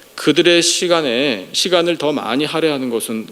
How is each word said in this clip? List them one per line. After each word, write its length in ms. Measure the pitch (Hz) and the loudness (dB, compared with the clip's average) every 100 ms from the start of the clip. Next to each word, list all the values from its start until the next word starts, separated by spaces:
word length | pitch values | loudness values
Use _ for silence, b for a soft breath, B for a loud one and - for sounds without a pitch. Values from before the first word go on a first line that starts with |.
| B | B
그들의 480 | - - 151 165 170 | -2 0 4 4 4
시간에, 840 | 165 - 180 170 147 117 143 104 90 | 2 -2 0 2 2 0 0 -2 -6
시간을 460 | - 190 175 170 165 | -4 0 2 2 0
더 140 | 143 | -2
많이 320 | 139 101 127 | -2 -2 -2
할애하는 460 | 151 160 156 143 131 | -2 0 0 -2 -2
것은 360 | 117 - 113 107 | -4 -4 -8 -8